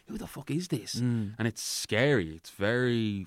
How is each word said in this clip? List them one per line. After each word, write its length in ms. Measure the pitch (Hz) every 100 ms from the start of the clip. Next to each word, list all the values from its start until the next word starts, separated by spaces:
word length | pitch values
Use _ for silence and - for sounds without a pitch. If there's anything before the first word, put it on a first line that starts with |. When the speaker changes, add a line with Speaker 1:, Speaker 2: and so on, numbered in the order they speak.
| -
Speaker 1:
"Who 100 | 220
the 100 | -
fuck 220 | 147 143
is 160 | 147 180
this?" 260 | 135 - 117
Speaker 2:
Mm. 400 | 123 120 101 110
Speaker 1:
And 100 | 113
it's 140 | -
scary. 760 | - - - 107 139 131 80 80
It's 140 | -
very 760 | - 101 120 127 117 110 101